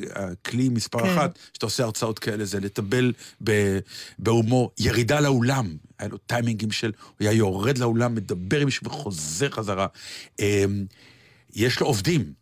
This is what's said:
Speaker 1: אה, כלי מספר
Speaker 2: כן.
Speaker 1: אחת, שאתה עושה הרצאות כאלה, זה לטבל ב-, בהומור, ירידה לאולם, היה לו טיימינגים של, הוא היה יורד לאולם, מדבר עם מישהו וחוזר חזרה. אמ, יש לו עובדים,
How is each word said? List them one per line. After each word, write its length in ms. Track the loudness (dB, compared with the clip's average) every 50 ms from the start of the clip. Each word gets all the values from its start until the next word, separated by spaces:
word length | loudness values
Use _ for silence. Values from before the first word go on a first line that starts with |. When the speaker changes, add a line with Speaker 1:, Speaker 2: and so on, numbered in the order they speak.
| -6 -8 -8
Speaker 1:
אה, 120 | -8 -8 -8 -8 -10 _
כלי 220 | -4 -2 0 2 2
מספר 320 | 2 0 -2 -2 -2 0 0
Speaker 2:
כן. 60 | 2 2
Speaker 1:
אחת, 260 | 2 2 0 -2 -6 -16 -20 _
שאתה 140 | -8 -6
עושה 180 | -4 -2 0 -2
הרצאות 340 | -2 0 -2 -2 -2 -2 -4
כאלה, 260 | -4 -4 -4 -4 -4
זה 160 | -4 -4 -4
לטבל 520 | -4 -4 -4 -4 -2 0 0 2 2 2 0 -2 -8 -18 -18 _ 0
ב-, 340 | 2 4 4 4 4 2 0 -2 -6 -12 -16 -18 -16 -14 -2
בהומור, 520 | 0 4 4 4 4 4 4 2 2 0 0 0
ירידה 420 | 0 2 2 2 2 2 4 4
לאולם, 560 | 4 4 4 4 4 2 2 0 -2 -4 -6 -10 -14 -20 -14 -10
היה 100 | -10 -10
לו 80 | -10 -10
טיימינגים 520 | -8 -4 -2 0 0 0 -2 -2 -2 -4
של, 220 | -4 -2 -4 -4 -6 -8 -14
הוא 100 | -20 -8 _
היה 120 | 0 2 4
יורד 460 | 4 4 4 2 0 0 0 0 2
לאולם, 360 | 0 0 2 2 2 0 0
מדבר 440 | -2 -4 -4 -6 -6 -2 -2 0 2
עם 60 | 2
מישהו 220 | 2 0 -2 -6
וחוזר 640 | -6 -8 -6 -6 -8 -8 -8 -8 -8 -4 -2 -2 -2
חזרה. 360 | -2 -4 -4 -2 0 0 0 -2 -4 -8 -16 -18 -16 -16 -18 -18 _ -2
אמ, 460 | 0 2 4 4 2 2 0 -2 -4 -8 -10 _ -20 -20 -20 -20 _ _ _ _ _ _ -4
יש 260 | 0 0 0 2 2
לו 60 | 2
עובדים, 460 | 2 0 0 2 2 2 2 0 -2 -8 -16